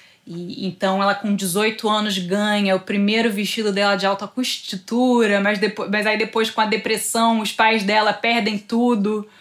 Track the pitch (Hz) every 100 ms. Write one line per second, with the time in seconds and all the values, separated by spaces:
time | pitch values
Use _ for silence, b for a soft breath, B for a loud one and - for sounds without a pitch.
0 | b b - 170 175 - 190 175 190 190
1 | 196 196 214 202 190 175 220 220 220 214
2 | 208 190 175 196 208 208 202 190 190 202
3 | 202 220 233 202 196 - 214 196 202 196
4 | 190 196 202 - 247 - - 190 - 233
5 | 254 240 214 202 202 208 208 214 202 208
6 | 208 214 220 226 226 - 214 214 - 214
7 | - 226 226 226 208 - 220 220 196 214
8 | 208 202 233 233 214 208 - 233 240 233
9 | 202 214 208 B